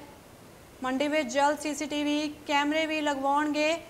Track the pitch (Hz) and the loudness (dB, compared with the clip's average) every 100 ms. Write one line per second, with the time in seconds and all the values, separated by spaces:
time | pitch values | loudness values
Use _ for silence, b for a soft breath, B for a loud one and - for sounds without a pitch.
0 | - - - - - - - - 254 262 | -8 -20 -20 -20 -20 -20 -20 -8 -4 0
1 | 294 302 262 262 285 294 302 294 302 294 | 0 0 0 2 2 2 -4 -6 -4 -2
2 | 294 294 302 294 - 285 294 311 320 311 | 0 0 -2 -6 -2 0 2 2 0 0
3 | 294 277 277 285 302 294 302 330 | 0 0 2 2 2 2 2 0